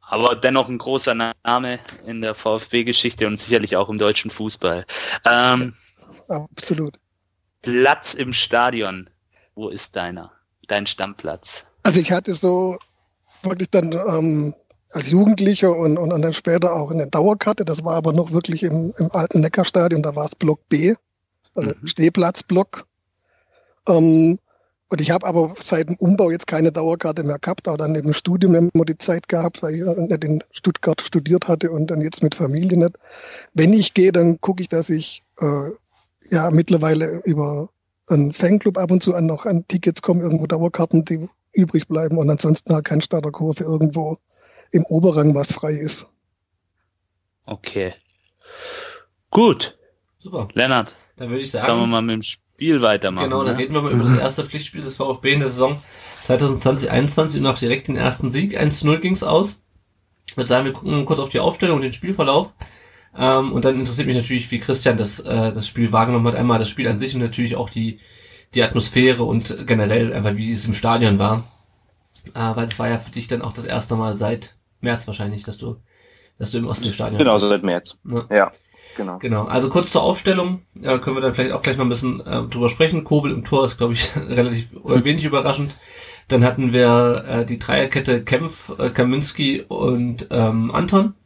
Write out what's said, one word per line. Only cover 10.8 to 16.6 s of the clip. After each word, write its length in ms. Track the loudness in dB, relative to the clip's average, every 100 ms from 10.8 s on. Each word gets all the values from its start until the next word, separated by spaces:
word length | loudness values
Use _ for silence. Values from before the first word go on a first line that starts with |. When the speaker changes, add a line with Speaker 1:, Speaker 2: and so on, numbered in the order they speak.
| -4
Speaker 1:
Stammplatz? 800 | -8 -10 -10 -12 -10 -10 -10 -12 _
Speaker 2:
Also 180 | 2 2
ich 120 | 2
hatte 220 | -2 -2
so 440 | -2 0 0 -2 -6 _ _ _ _ _ _
wirklich 280 | -8 -6 0
dann, 220 | 0 0
ähm, 600 | -4 -2 0 0 0 -2 -6 _ _ _
als 180 | -10 2
Jugendlicher 680 | 4 6 6 2 4 4 4
und, 220 | 2 2
und, 140 | 0
und 100 | 0
dann 100 | 0
später 420 | -2 0 2